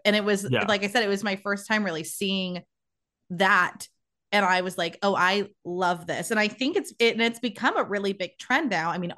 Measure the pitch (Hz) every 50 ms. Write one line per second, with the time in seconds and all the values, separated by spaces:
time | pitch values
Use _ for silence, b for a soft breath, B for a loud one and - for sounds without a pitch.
0 | - 214 208 214 202 208 208 196 196 190 123 - - - 208 202 202 202 202 247
1 | 220 202 202 196 214 208 196 190 - 202 202 196 202 - 220 214 208 185 165 156
2 | 165 - - - 208 190 196 190 185 180 180 175 - _ _ _ _ _ _ _
3 | _ _ _ _ _ - 180 170 196 190 190 185 180 - - - - - _ _
4 | _ _ _ _ _ _ - 208 202 180 185 185 180 185 180 190 170 170 170 -
5 | - 202 190 - 180 185 196 208 196 196 _ _ - 175 175 180 185 175 180 170
6 | 165 170 147 120 175 - 226 214 214 208 226 - 262 277 359 403 277 - - -
7 | 240 226 220 220 226 233 233 - - 240 - - 220 277 427 359 240 180 196 202
8 | 202 196 196 - 185 175 - - - - 254 285 330 247 196 160 160 170 165 180
9 | 180 170 -